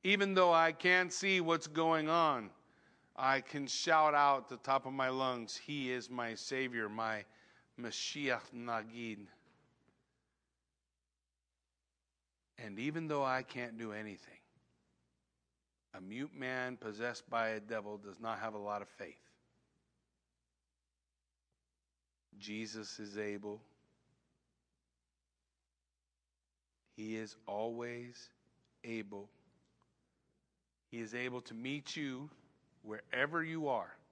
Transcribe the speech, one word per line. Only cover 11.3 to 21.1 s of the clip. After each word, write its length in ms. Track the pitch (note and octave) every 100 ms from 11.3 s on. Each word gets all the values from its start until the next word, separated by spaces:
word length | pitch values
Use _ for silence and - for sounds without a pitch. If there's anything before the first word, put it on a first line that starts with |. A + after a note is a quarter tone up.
| _ _ _ _ _ _ _ _ _ _ _ _ -
And 200 | A2+ G2+
even 300 | C3+ D#3 D#3+
though 160 | D3
I 180 | C3+ C3
can't 360 | B2 B2 B2 A2+
do 140 | A2+
anything, 440 | G#2 G#2+ F#2+ - - _ _ _ _ _ _ _ _ _ _ _ _ _ _ _
a 80 | -
mute 320 | F#2 A2 D3+
man 440 | E3 B2+ B2+ B2+ B2
possessed 520 | A2+ G#2 A#2+ A#2 -
by 200 | A#2 A2
a 120 | A2
devil 380 | G#2 A2+ G#2 G#2
does 220 | G2+ F#2
not 180 | A2+ G#2+
have 160 | A2
a 40 | G#2+
lot 220 | G#2 G#2
of 80 | G2+
faith. 400 | - F2+ - _ _ _ _ _ _ _ _ _ _ _ _ _ _ _ _ _ _ _